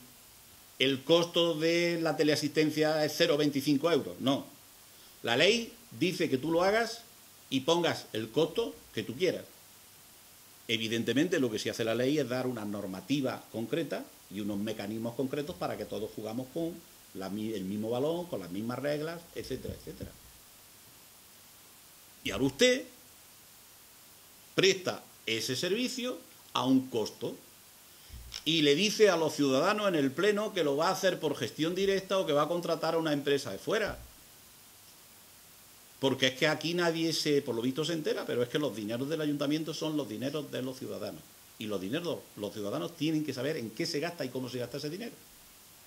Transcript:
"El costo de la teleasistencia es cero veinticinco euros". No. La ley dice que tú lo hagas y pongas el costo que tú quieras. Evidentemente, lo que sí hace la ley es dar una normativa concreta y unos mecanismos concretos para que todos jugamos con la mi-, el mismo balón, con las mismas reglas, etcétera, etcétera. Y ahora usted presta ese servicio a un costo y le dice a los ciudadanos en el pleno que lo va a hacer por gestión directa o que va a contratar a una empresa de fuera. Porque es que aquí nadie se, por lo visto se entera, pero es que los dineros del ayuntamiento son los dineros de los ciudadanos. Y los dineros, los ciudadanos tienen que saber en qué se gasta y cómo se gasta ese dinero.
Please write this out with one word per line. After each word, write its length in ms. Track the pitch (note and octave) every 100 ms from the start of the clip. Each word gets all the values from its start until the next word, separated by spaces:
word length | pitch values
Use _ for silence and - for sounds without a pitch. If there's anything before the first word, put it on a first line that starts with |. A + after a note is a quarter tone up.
| - - - - - - - -
"El 240 | C3 C3
costo 520 | C3+ E3 E3+ F3 E3+ D#3
de 440 | E3 E3+ F3 E3+
la 160 | D#3+ C#3+
teleasistencia 880 | D3+ C#3+ D3 D#3+ D#3 C#3+ D#3 D#3 D3+
es 80 | -
cero 220 | E3+ D3
veinticinco 540 | D3+ C#3 C3+ C#3 D#3+
euros". 280 | D3+ G2 F2
No. 260 | A#2 C3 - - - - - - - -
La 120 | - A#2+
ley 380 | F3+ A#3 A3+ - - A#2
dice 300 | F3 F3+ D3+
que 80 | C3
tú 140 | D3+
lo 120 | E3
hagas 380 | F#3+ A3 A3+ - - - - - -
y 120 | C3+
pongas 440 | C3 E3+ D#3+ - -
el 160 | A2 A2
costo 460 | D3 E3 A#3 A#3 - -
que 100 | -
tú 120 | G#2+ A#2+
quieras. 300 | F3 G2+ - - - - - - - - - - - - -
Evidentemente, 720 | A2+ A2+ A#2 G#2+ A#2 F3 F3
lo 120 | B2
que 80 | G#2+
sí 100 | A2
hace 140 | G#2+
la 120 | A2+ A#2
ley 220 | C3 D3+
es 100 | B2
dar 200 | B2+ B2+
una 180 | A#2+ G#2
normativa 800 | G#2 F#2+ F#2 F#2 C#3+ B2+ A2 -
concreta 520 | A2 A#2 E3+ D3+ F#3+ C4+ - -
y 80 | F#2+
unos 180 | G#2 G2+
mecanismos 580 | G#2+ G#2+ G2+ A2 A#2 A#2
concretos 400 | C3 D3 D3 -
para 220 | D3 G#2
que 80 | G#2
todos 240 | G#2 G#2 -
jugamos 320 | G#2+ A2+ B2+
con 200 | E3 E3 E3+ - - -
la 160 | F#2+ F#2+
mi-, 240 | G#2 G#2+
el 120 | G#2+ F#2+
mismo 240 | G#2 G#2+
balón, 340 | B2 D3 E3+ E3+
con 140 | A2+
las 100 | F2
mismas 300 | F#2+ A2+ B2
reglas, 420 | C#3+ D3 D#3 E3+ - -
etcétera, 400 | - C3+ - -
etcétera. 360 | - - - - - - - - - - - - - - - - - - - - - - - -
Y 80 | -
ahora 140 | G2+ C3+
usted 380 | C3 B3 B3+ - - - - - - - - - - - - - - - - - -
presta 480 | F#3 F#3 - - - - -
ese 280 | A2+ A2+ B2
servicio 600 | F3 G#3 B3 A#3+ B3 - - - -
a 120 | - B2+
un 220 | C3 B2+
costo 480 | A#2+ G#2 - D3 - - - - - - - - - - -
y 180 | - E3
le 140 | D3 C#3+
dice 340 | G#3 G#3+ G#3
a 80 | E3
los 160 | D#3
ciudadanos 540 | - C#3+ C3 F3 G#3+ G3+
en 80 | E3
el 160 | C#3
pleno 420 | B2+ G3+ G#3 G#3+
que 100 | F#3+
lo 120 | D3 C#3
va 140 | E3+
a 20 |
hacer 280 | F#3 F#3+ F3
por 180 | D#3 C3
gestión 380 | A2+ - D#3+ F3+
directa 420 | G3 G3 F#3+ F#3+
o 80 | D#3+
que 80 |
va 100 | C#3+
a 40 | D3+
contratar 480 | F3 E3+ D#3+ D#3+ E3
a 20 |
una 160 | D#3+
empresa 380 | D3 C#3 C#3+ B2
de 80 | F#2+
fuera. 380 | - G#3 F#3+ - - - - - - - - - - - - - - - - - - - - -
Porque 280 | C3+ C3 C3
es 60 | -
que 120 | D#3
aquí 260 | C#3 D#3
nadie 400 | F3 E3+ E3 E3
se, 280 | D#3 D#3 C#3+
por 140 | C3+ A2+
lo 60 |
visto 240 | B2 C3+ D3+
se 80 |
entera, 320 | E3 D#3 B3+ C4+
pero 180 | A#2+
es 60 | B2
que 100 | D3
los 160 | C#3 G#2+
dineros 340 | G#2 A#2+ C#3
del 120 | D#3
ayuntamiento 520 | D3+ C#3+ C#3+ D#3 E3
son 220 | D3+ D#3 D3+
los 140 | C3
dineros 420 | G#2+ C3+ D3+ C#3
de 100 | C3
los 160 | C3 B2+
ciudadanos. 440 | A2+ G2 G#2 D#3 - - - -
Y 80 | G#2+
los 140 | G2
dineros, 400 | F#2+ D3 E3+ A2+ - -
los 180 | G2+
ciudadanos 420 | A2 G2+ C3+ E3+ -
tienen 300 | D3+ D#3 D3+
que 80 |
saber 240 | B2+ C#3 D#3+
en 140 | A2+
qué 140 | - E3+
se 140 | D3
gasta 260 | E3 F3 C3
y 40 |
cómo 200 | C3 B2+
se 100 | B2
gasta 180 | A#2 C#3+
ese 120 | D3
dinero. 240 | F3+ A#3 - - - - - - -